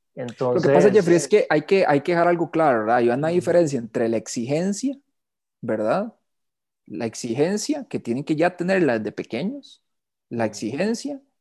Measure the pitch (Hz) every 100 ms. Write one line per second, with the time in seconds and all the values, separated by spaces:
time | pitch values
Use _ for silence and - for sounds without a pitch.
0 | _ - 123 110 127 127 156 143 196 202
1 | 170 170 - 208 - 156 147 196 180 143
2 | - 170 170 170 165 160 156 120 107 120
3 | 120 120 156 175 175 170 160 135 117 123
4 | 117 113 - - 117 147 185 202 269 277
5 | _ _ _ _ _ _ 113 110 107 160
6 | 220 - _ _ _ _ _ _ - -
7 | 117 - 123 117 160 208 - 294 - -
8 | - 120 147 151 175 180 175 190 160 113
9 | 107 - - - 185 285 - _ _ _
10 | _ _ _ 117 110 107 110 143 202 233
11 | 277 277 - _